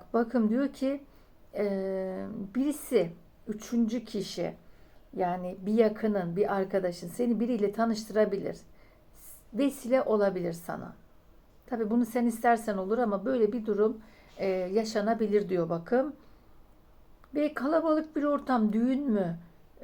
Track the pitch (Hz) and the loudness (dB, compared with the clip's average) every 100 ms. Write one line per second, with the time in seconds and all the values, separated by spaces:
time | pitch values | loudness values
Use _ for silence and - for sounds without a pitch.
0 | - 233 233 247 214 240 277 - 262 277 | -2 0 2 2 2 2 0 0 -2 -2
1 | - - - - - - 202 196 190 190 | -8 -20 -20 -20 -10 -4 -2 -2 -2 -4
2 | 190 190 196 214 196 240 285 277 - 233 | -4 -6 -8 -10 -6 -2 -2 -2 0 2
3 | 170 - - - - 214 - 233 220 240 | 2 -4 -20 -14 -10 -10 -2 0 2 0
4 | 226 202 190 - 170 - - - - - | -4 -6 -6 -4 -6 -6 -16 -20 -20 -20
5 | - - 180 180 180 190 190 220 214 214 | -12 -2 -2 -2 -6 -6 2 4 4 4
6 | 220 208 175 175 208 196 190 196 180 175 | 0 0 0 0 0 0 0 0 -2 -4
7 | 175 - 240 220 233 233 202 208 233 214 | -8 -2 0 2 0 0 0 2 0 0
8 | - 202 208 196 - - - - - - | 0 2 2 0 -4 -8 -14 -20 -20 -20
9 | - - - - - 220 277 277 226 262 | -20 -20 -20 -20 -8 0 0 -2 0 2
10 | - 214 196 180 175 170 - 151 - - | 4 4 4 2 -2 -4 -8 -8 -10 -16
11 | - - - - - - - 226 208 233 | -20 -20 -20 -20 -20 -20 -8 -4 0 2
12 | 226 247 240 226 240 233 226 190 190 233 | 2 2 0 2 2 2 2 -4 -2 0
13 | 226 196 214 254 208 240 214 202 214 - | 0 0 0 2 2 0 -2 2 2 0
14 | - - - - 190 185 180 208 220 220 | -10 -20 -20 -4 -2 0 0 0 0 0
15 | 208 226 214 208 175 180 165 170 170 240 | 0 0 2 2 2 0 0 -2 0 0
16 | 302 - - - - - - - - - | 0 -6 -18 -20 -20 -20 -20 -20 -20 -20
17 | - - - 294 294 302 269 330 320 311 | -20 -20 -6 -2 0 0 0 2 2 0
18 | 311 294 294 285 285 247 214 214 247 269 | 0 -2 0 0 0 2 2 2 2 0
19 | 285 208 170 170 - - - - | 0 0 0 -4 -12 -20 -20 -12